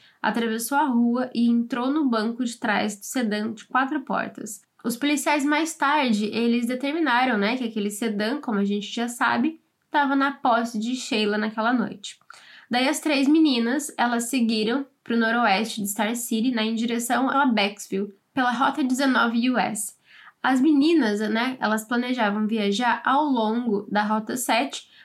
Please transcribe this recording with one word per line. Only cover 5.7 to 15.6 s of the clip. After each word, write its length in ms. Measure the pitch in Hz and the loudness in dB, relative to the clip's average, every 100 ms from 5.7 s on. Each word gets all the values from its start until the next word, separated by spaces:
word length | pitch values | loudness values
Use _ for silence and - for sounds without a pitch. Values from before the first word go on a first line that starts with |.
| - | 0
tarde, 500 | 285 302 254 208 214 | 2 2 2 0 0
eles 400 | 220 233 240 240 | 0 0 0 0
determinaram, 720 | 254 277 320 294 240 262 214 | -2 -2 0 0 2 2 2
né, 180 | 202 254 | 0 -2
que 80 | |
aquele 260 | 226 220 202 | -4 -4 -4
sedã, 520 | - 233 202 214 294 | -4 -4 -2 -2 -4
como 180 | - 202 | -4 -2
a 60 | 202 | 0
gente 280 | 208 202 | -2 -4
já 140 | 240 240 | -6 -6
sabe, 540 | - 233 240 302 - _ _ _ | -2 0 0 0 -4 _ _ _
tava 240 | 302 277 | 0 2
na 200 | 277 277 | 2 0
posse 440 | 277 262 233 240 214 | 0 2 2 0 -4
de 160 | 226 | -4
Sheila 440 | 254 - 226 208 214 | -6 -2 0 0 0
naquela 340 | 214 220 220 | -2 -2 0
noite. 480 | 247 190 - - - - - - - - | 0 -2 -6 -14 -18 -20 -20 -20 -20 -4
Daí 200 | 240 262 | 0 0
as 100 | 285 | 0
três 300 | 311 277 277 | 0 2 4
meninas, 640 | 320 311 240 233 294 - - | 6 6 4 0 -2 -4 -2
elas 280 | 240 233 233 | 0 0 -2
seguiram 600 | 269 226 226 214 277 - _ | 0 2 2 0 0 -4 _
pro 140 | - 233 | -2 0
noroeste 680 | 226 240 226 190 | 2 2 4 2